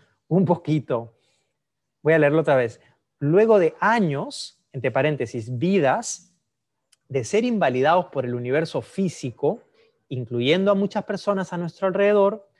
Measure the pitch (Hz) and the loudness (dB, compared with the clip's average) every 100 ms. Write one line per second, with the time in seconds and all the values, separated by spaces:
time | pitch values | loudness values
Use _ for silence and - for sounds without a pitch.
0 | _ _ _ 165 180 175 - 151 - 120 | _ _ _ 0 2 0 0 -4 -2 -6
1 | 113 _ _ _ _ _ _ _ _ _ | -6 _ _ _ _ _ _ _ _ _
2 | 147 160 147 156 156 135 120 - _ _ | 2 4 4 2 2 2 0 -6 _ _
3 | _ _ 143 180 220 208 160 - 196 233 | _ _ 2 4 4 4 4 0 0 2
4 | 175 139 247 - - _ _ 135 127 127 | 0 -2 -8 -12 -16 _ _ -6 -2 0
5 | 147 143 120 123 113 123 170 196 135 190 | 0 -2 -6 -8 -8 -4 0 2 2 0
6 | 233 - _ _ _ _ _ _ _ _ | -4 -14 _ _ _ _ _ _ _ _
7 | _ 131 113 208 247 220 151 127 139 180 | _ -6 -2 -2 0 0 0 2 2 2
8 | 170 139 123 123 123 143 165 139 110 - | 0 -6 -6 -6 -2 -2 -2 -6 -8 -4
9 | 190 - 127 - 143 220 _ _ _ _ | -4 -4 -12 -4 -4 -4 _ _ _ _
10 | _ 127 120 120 123 180 196 196 202 208 | _ -10 -6 -2 0 2 2 0 0 -4
11 | - - - 196 185 175 170 - 190 185 | -6 -6 -4 -4 -4 -6 -8 -4 -4 0
12 | 202 208 196 208 - _ | 2 4 2 0 -14 _